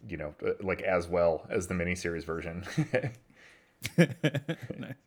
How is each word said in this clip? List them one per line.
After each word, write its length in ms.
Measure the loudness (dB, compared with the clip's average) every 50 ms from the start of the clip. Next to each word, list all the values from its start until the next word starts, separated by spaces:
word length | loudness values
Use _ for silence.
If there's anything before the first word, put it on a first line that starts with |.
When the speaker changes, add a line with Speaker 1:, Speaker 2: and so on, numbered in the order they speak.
| -12 -10
Speaker 1:
you 80 | -8
know, 180 | -6 -6 -8 -8 -4 -2
uh, 80 | -2 -2 -2
like, 200 | 0 -2 -2 0
as 240 | 2 2 2 2 2 2
well 380 | 4 4 6 6 4 2 -2 -2
as 160 | -2 -2 -2
the 80 | 0 0
miniseries 500 | 0 0 0 0 -2 -2 -4 -4 -4 -4
version. 400 | -4 -6 -4 -4 -6 -8 -8 -8 -4 -2 -2 0 0
<laughs> 200 | 0 -2 -2 -2 -6 -10 _ _ -20 -20 -20 -20 -20 -20 _ _ _ -12 -12 0 4
Speaker 2:
<laughs> 20 | 4
Nice. 960 | 4 4 4 0 0 0 0 0 -4 -6 -8 -8 -8 -10 -10 -10 -10 -12 -12 -14 _